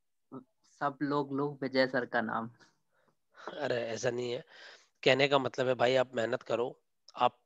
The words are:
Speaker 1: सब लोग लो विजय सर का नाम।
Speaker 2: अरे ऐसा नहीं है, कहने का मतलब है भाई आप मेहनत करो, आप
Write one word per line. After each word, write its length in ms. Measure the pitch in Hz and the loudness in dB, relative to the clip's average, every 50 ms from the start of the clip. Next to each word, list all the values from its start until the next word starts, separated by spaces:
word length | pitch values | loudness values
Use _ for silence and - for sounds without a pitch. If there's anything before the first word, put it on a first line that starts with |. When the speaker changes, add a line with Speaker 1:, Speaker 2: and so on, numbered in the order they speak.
| _ _ _ _ _ _ - 131 - _ _ _ _ _ _ - | _ _ _ _ _ _ -18 -18 -18 _ _ _ _ _ _ -4
Speaker 1:
सब 160 | 147 143 139 - | -4 -4 -4 -2
लोग 320 | 151 139 143 147 139 135 139 135 | -2 -2 0 0 -2 -2 -2 -2
लो 100 | 143 147 143 - | -2 -4 -4 -6
विजय 260 | 139 131 131 131 131 127 | -6 -2 0 2 2 2
सर 180 | 135 127 117 | 0 -2 -4
का 160 | - - 120 | -2 -2 -2
नाम। 280 | 110 113 113 113 117 120 - _ - _ _ _ _ _ _ _ _ _ _ _ _ _ _ - | 0 0 -2 -4 -6 -8 -12 _ -20 _ _ _ _ _ _ _ _ _ _ _ _ _ _ -16
Speaker 2:
अरे 380 | - - - 151 147 127 127 120 117 113 | -14 -12 -8 -6 -4 -2 -2 -2 -4 -4
ऐसा 220 | 113 110 123 127 | -6 -4 -2 -2
नहीं 220 | 120 123 123 120 | -2 -2 -4 -6
है, 120 | 120 139 - _ - - - - - - _ _ _ _ - | -6 -8 -10 _ -20 -20 -20 -20 -20 -20 _ _ _ _ 2
कहने 240 | 139 131 131 143 139 | 4 4 6 4 4
का 120 | 143 139 | 4 4
मतलब 280 | 131 123 - - 127 127 | 2 2 -2 -2 0 0
है 60 | 127 | 2
भाई 200 | 120 123 123 131 | 2 4 4 4
आप 200 | 131 127 127 131 | 4 2 2 0
मेहनत 280 | 120 113 113 127 127 - | -2 -2 -2 -2 -4 -4
करो, 240 | - 120 110 120 131 - _ _ _ _ _ _ _ - | -2 -2 -2 -2 -4 -6 _ _ _ _ _ _ _ -4
आप 220 | - 123 123 - _ _ | 0 0 0 0 _ _